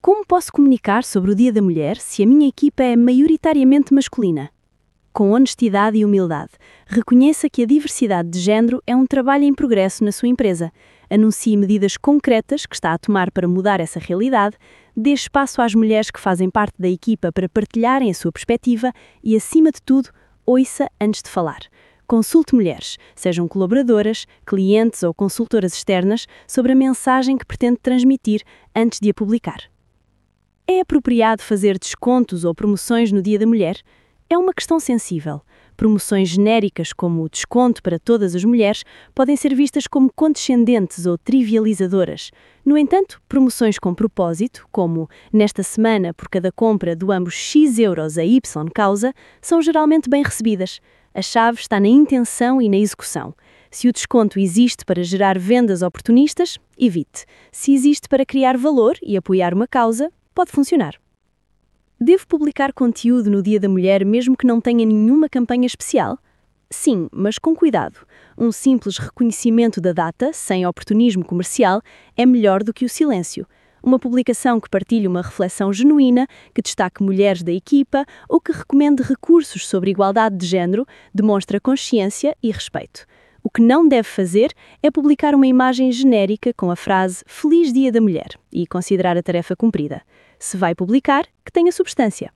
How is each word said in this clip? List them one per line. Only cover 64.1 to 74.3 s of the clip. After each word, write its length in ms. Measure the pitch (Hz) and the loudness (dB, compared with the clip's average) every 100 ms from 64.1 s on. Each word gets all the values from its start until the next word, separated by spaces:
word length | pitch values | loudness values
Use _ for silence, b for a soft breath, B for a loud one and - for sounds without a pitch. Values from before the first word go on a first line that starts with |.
| 226 247 254 | 0 0 2
que 100 | 247 | 2
não 140 | 233 | 0
tenha 240 | 240 240 | 0 2
nenhuma 440 | 220 214 220 285 311 | 2 2 4 4 2
campanha 360 | 262 240 247 | -2 -2 0
especial? 540 | 247 - - 269 127 262 _ _ _ _ _ | -2 -4 -2 -2 -2 -6 _ _ _ _ _
Sim, 400 | - - 208 165 | -4 -2 0 -4
mas 260 | - 202 220 | -4 -4 -2
com 160 | 330 | -4
cuidado. 460 | 320 320 202 98 - _ b b b | 0 2 0 -4 -10 _ b b b
Um 140 | 233 | -4
simples 480 | 208 269 254 208 185 | 0 0 0 -2 -10
reconhecimento 840 | - - 240 208 240 226 233 202 | -12 -2 -2 0 0 2 2 0
da 120 | 175 | -2
data, 400 | 170 165 - 269 | -2 -4 -4 -6
sem 340 | 320 - 185 180 | -6 -4 -2 -2
oportunismo 580 | - - 214 240 185 | -6 -2 2 2 0
comercial, 560 | 170 175 180 - 202 196 b b b - | -4 -6 -4 0 2 2 b b b 0
é 100 | 247 | 2
melhor 380 | 247 208 190 | 4 2 2
do 100 | 214 | -2
que 100 | - | -4
o 40 | 247 | -6
silêncio. 580 | - 302 202 170 - - _ _ _ | -2 -2 0 -4 -10 -16 _ _ _
Uma 180 | 247 254 | 0 0
publicação 600 | 247 247 247 | 0 -2 -2